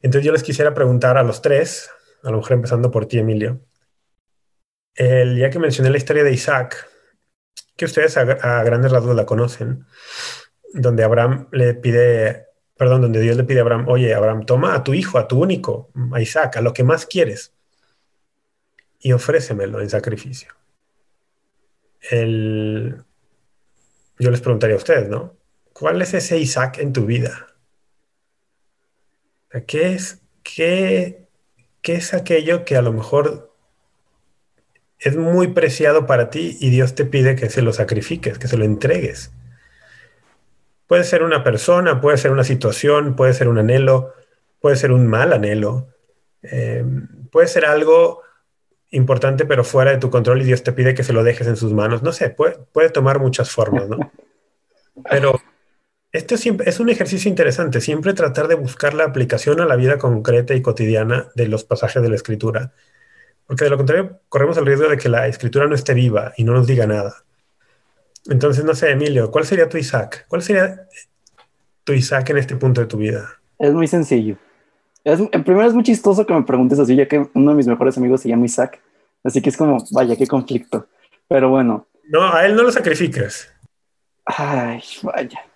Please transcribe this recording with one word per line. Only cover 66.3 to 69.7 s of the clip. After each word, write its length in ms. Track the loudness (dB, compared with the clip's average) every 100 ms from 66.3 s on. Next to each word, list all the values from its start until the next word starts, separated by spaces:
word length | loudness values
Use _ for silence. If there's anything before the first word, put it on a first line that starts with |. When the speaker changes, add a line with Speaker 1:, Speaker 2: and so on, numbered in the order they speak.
| -2
Speaker 1:
y 60 |
no 100 | 2
nos 140 | 4 4
diga 180 | 2
nada. 380 | 2 0 -4 -10 _ _ _ _ _ _ _ _ _ _ -2
Entonces, 360 | 0 2 0
no 120 | 0
sé, 160 | 0 0
Emilio, 400 | 0 0 0 0
¿cuál 140 | -2
sería 220 | 0 0
tu 100 | 0